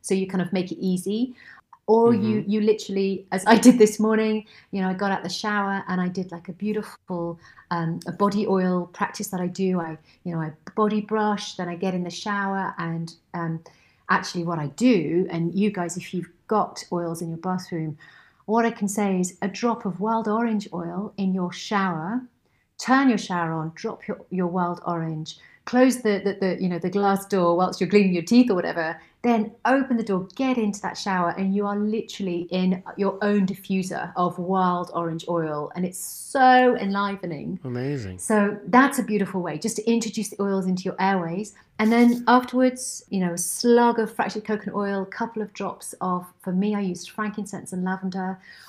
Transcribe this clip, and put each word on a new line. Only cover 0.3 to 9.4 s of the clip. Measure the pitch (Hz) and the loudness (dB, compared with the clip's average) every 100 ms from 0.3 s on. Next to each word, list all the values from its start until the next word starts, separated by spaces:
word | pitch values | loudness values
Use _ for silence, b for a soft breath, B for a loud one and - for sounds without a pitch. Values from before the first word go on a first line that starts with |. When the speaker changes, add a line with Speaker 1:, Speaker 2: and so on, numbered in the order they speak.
| 185 | -2
Speaker 1:
of | 180 | 0
make | 190 180 | -2 -4
it | - | -4
easy, | 185 180 190 214 254 B B B _ - - | -2 -2 -2 -2 -2 B B B _ -10 2
or | 226 233 | 4 6
you, | 220 214 214 | 4 2 0
Speaker 2:
Mm-hmm. | 196 | 0
Speaker 1:
you | 214 214 | 2 2
literally, | 214 - 196 196 190 - 190 | 2 0 -2 0 -2 -4 0
as | 208 | 6
I | 226 247 | 8 10
did | 240 | 10
this | 214 - 220 | 8 6 2
morning, | 220 220 214 208 B B | 2 2 -2 -4 B B
you | 196 | -4
know, | 185 | -2
I | 190 | 0
got | 202 190 | -2 -2
out | 185 | -4
the | - | -4
shower | 214 208 196 196 - | -2 0 0 -2 -2
and | 180 180 | -2 -2
I | 185 | -4
did, | 185 170 | -8 -10
like, | 190 | -14
a | 170 208 | -8 -4
beautiful, | 214 208 - - 175 170 170 B B B 170 | -4 -6 -16 -8 -6 -6 -8 B B B -2
um, | 165 170 - | -2 -4 -8
a | - | 0
body | 202 202 214 190 | 0 2 0 2
oil | 185 180 175 - | 2 0 -2 -6
practice | - - 202 | -6 -6 -8
that | 180 | -4